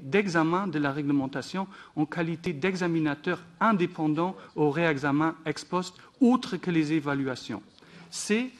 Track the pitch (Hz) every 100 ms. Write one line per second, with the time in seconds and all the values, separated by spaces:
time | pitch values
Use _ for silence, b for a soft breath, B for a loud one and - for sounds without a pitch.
0 | 139 180 202 165 160 180 202 151 143 139
1 | 143 143 131 135 120 185 190 B B -
2 | 151 170 170 165 185 147 185 185 175 165
3 | 156 143 175 165 - - 214 208 170 -
4 | 156 151 180 185 B - 151 139 170 143
5 | 143 143 160 165 - 147 - 180 180 -
6 | B - 240 247 - 185 180 165 147 160
7 | 143 139 135 123 - 110 - - B B
8 | B - - 214 254 -